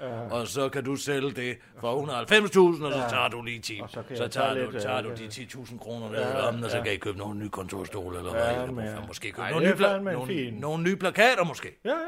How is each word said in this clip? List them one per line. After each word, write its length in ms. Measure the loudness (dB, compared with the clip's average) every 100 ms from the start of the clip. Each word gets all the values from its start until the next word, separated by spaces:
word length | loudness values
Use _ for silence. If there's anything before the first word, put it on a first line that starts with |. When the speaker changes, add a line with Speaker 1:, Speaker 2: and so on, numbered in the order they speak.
Speaker 1:
Ja. 200 | -8 -8
Speaker 2:
Og 280 | -4 -4 -2
så 200 | -2 -2
kan 160 | -2
du 120 | -2 -4
sælge 340 | -2 0 -2
det 260 | -2 -6 -6 -12 -6
for 160 | -2
hundrede 180 | 0 -2
og 40 | -4
halvfems 320 | 6 6 8
tusind, 360 | 10 10 8 0
og 60 |
så 60 | 0
Speaker 1:
Ja. 100 | 2
Speaker 2:
tager 200 | 2 2
du 140 | 0
lige 180 | -6 -6
ti. 200 | -8 -8
Speaker 1:
Og 80 | -10
så 120 | -12
kan 140 | -8 -4
Speaker 2:
Så 60 |
Speaker 1:
jeg 80 | -2
Speaker 2:
tager 240 | 0 0
Speaker 1:
tage 120 | 0 -2
Speaker 2:
du, 40 |
Speaker 1:
lidt, 120 | -4
Speaker 2:
tager 160 | -2 -2
Speaker 1:
øh, 60 |
Speaker 2:
du 40 | -4
Speaker 1:
ja. 60 |
Speaker 2:
de 140 | -8 -10
ti 180 | -12 -12
tusind 340 | -14 -14 -12
kroner 280 | -10 -8 -6
ned 80 | -4
i 40 |
Speaker 1:
Ja, 180 | -2 0
Speaker 2:
lommen, 200 | 0 0
og 60 | -2
så 60 | -2
Speaker 1:
ja. 60 |
Speaker 2:
kan 100 | -2
I 40 | -2
købe 220 | -4 -6
nogle 200 | -6 -6
nye 100 | -6
kontorstole, 720 | -6 -6 -6 -6 -6 -6 -6
eller 160 | -4 0
Speaker 1:
Ja, 180 | 0 0
Speaker 2:
hvad 120 | -4
I 40 |
Speaker 1:
men 120 | -6
ja. 220 | -6 -8 -10
Speaker 2:
måske 240 | -10 -10
købe 100 | -6
Speaker 1:
Ej, 80 | -2
Speaker 2:
nogle 160 | 2 4
Speaker 1:
det 60 |
er 40 | 6
Speaker 2:
nye 80 |
pla-, 80 | 4
Speaker 1:
fandme 180 | 4 -2
en 60 | -4
Speaker 2:
nogle, 180 | -2
Speaker 1:
fin 200 | -4 -4
Speaker 2:
nogle 300 | -4 -4 0
nye 120 | 2 2
plakater, 480 | 2 6 6 6
måske. 360 | 2 -2 -10 -8
Speaker 1:
Ja, 60 | -4 -2